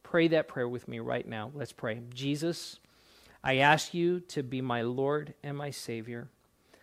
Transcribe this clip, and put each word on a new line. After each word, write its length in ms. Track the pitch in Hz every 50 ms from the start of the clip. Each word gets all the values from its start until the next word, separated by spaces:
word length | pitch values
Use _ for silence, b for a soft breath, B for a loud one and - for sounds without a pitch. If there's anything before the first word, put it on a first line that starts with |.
pray 260 | - - - 170 165 165
that 200 | 160 156 151 -
prayer 180 | - 139 123
with 220 | 120 123 120 - -
me 100 | 117 117
right 300 | 113 123 123 123 - -
now. 220 | 117 110 107 120 147
Let's 180 | 147 127 -
pray. 280 | - - - 120 110 120 120 120 123
Jesus, 680 | 123 135 139 143 147 156 170 165 - - - - - b b b b b b b b b b b b -
I 140 | 131 135 131
ask 340 | 139 147 156 147 - -
you 280 | - 175 170 175 180 180
to 220 | 175 - - 151
be 200 | 135 123 131 127
my 180 | 127 127 120 120
Lord 540 | 117 120 123 131 135 139 147 151 147 147 143 _
and 160 | - 143 143 143
my 120 | 143 143
Savior. 580 | 131 - - - 117 113 110 120 120 120 123 135 _ _ _ _ _ b b b b b